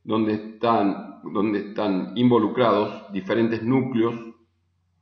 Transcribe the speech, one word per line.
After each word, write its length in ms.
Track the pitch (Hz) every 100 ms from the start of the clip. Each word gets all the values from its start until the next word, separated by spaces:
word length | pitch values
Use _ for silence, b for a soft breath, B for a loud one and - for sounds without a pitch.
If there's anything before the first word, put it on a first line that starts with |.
donde 300 | 110 110 107
están, 880 | 110 - - 117 110 98 - - -
donde 460 | 80 98 107 101 -
están 480 | - 104 95 95 120
involucrados 920 | 123 117 107 127 117 101 104 - -
diferentes 500 | 98 92 110 113 110
núcleos, 520 | 113 135 131 120 117 117 - - _ _ _ _ _ _